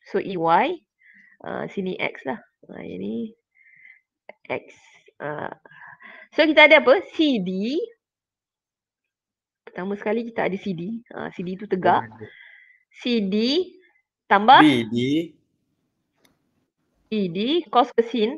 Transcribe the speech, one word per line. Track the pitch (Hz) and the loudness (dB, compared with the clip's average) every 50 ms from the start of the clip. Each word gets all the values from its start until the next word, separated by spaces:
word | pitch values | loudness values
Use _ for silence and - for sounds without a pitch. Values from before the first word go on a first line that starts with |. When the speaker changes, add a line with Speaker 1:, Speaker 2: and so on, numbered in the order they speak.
| _ - | _ -6
Speaker 1:
So, | - 196 | -6 -6
E | - - 196 | -6 -4 -6
Y. | 170 165 165 165 185 226 302 370 330 _ _ _ _ _ _ - _ _ _ _ _ - | -4 0 2 2 2 2 0 -4 -8 _ _ _ _ _ _ -20 _ _ _ _ _ -14
Ah, | - - - - - | -10 -10 -8 -10 -8
sini | - 202 185 185 180 - | -8 -8 -8 -8 -6 -6
X | - - - - - | -6 -6 -6 -8 -10
lah. | 139 127 - - _ _ _ - - | -10 -10 -10 -12 _ _ _ -20 -20
Ah, | - - | -18 -16
yang | - - 175 180 190 | -14 -14 -12 -10 -10
ni | 202 220 233 233 220 - _ _ _ _ _ _ _ _ _ _ - - _ _ _ _ _ _ - - _ _ _ | -8 -8 -8 -10 -10 -14 _ _ _ _ _ _ _ _ _ _ -20 -20 _ _ _ _ _ _ -20 -20 _ _ _
X. | 127 123 - - - _ _ _ _ _ _ _ _ _ | -10 -10 -10 -16 -20 _ _ _ _ _ _ _ _ _
Ah. | - 147 151 147 - - - _ _ - - - - - - _ - - - - - _ _ | -12 -12 -10 -10 -12 -12 -14 _ _ -20 -20 -20 -20 -20 -20 _ -20 -20 -20 -20 -20 _ _
So, | - 311 | 0 2
kita | 311 302 320 302 294 | 4 6 6 6 8
ada | 311 294 | 8 6
apa? | 247 247 269 381 - - - | 6 6 4 4 2 -6 -2
C | - 320 294 262 220 | 0 0 2 2 0
D. | 180 180 185 185 202 233 277 349 480 466 - _ _ _ _ _ _ _ _ _ _ _ _ _ _ _ _ _ _ _ _ _ _ _ _ _ _ _ _ _ _ _ _ _ _ | -2 -4 -6 -4 -4 -4 -4 -6 -6 -8 -12 _ _ _ _ _ _ _ _ _ _ _ _ _ _ _ _ _ _ _ _ _ _ _ _ _ _ _ _ _ _ _ _ _ _
Pertama | - _ - 180 196 202 | -16 _ -10 -8 -8 -8
sekali | 202 - 214 220 233 226 233 | -6 -4 -4 -4 -4 -4 -6
kita | 226 226 160 170 | -6 -4 -4 -4
ada | 180 | -4
C | 196 - 202 185 | -6 -6 -8 -8
D. | 160 170 190 233 226 233 _ | -6 -8 -10 -10 -12 -12 _
Ah, | - - - 165 165 | -14 -12 -12 -12 -10
C | - | -10
D | 180 175 190 | -10 -10 -10
tu | 185 220 | -10 -6
tegak. | 208 196 185 165 180 190 131 - - - - 107 - - - - - - - _ _ _ _ _ _ _ - | -4 -4 0 2 2 2 2 -2 -6 -16 -18 -20 -20 -20 -20 -20 -20 -20 -20 _ _ _ _ _ _ _ -8
C | - 254 240 233 | -4 0 0 0
D | 202 190 196 214 226 254 285 349 370 - - _ _ _ _ _ _ _ _ _ _ _ | 0 0 0 0 0 0 0 -2 -4 -6 -12 _ _ _ _ _ _ _ _ _ _ _
tambah? | 214 196 208 233 269 330 | 2 4 8 8 8 10
Speaker 2:
B | - 302 269 120 113 107 | 8 8 6 2 0 -2
D. | 117 120 123 135 143 160 175 170 - _ _ _ _ _ _ _ _ _ _ _ _ _ _ _ _ _ _ _ _ _ _ _ _ _ _ _ _ _ _ _ _ _ _ | -2 -2 0 0 0 -2 -2 -4 -12 _ _ _ _ _ _ _ _ _ _ _ _ _ _ _ _ _ _ _ _ _ _ _ _ _ _ _ _ _ _ _ _ _ _
Speaker 1:
B | _ 220 214 196 175 | _ -4 -4 -4 -4
D, | 165 190 208 254 311 349 - - | -4 -4 -2 0 -2 -2 -2 2
cos | - 247 277 285 - | 2 2 2 4 2
ke | - | 0
sin? | 226 233 - 240 208 226 294 | 0 0 0 -2 -2 -2 -2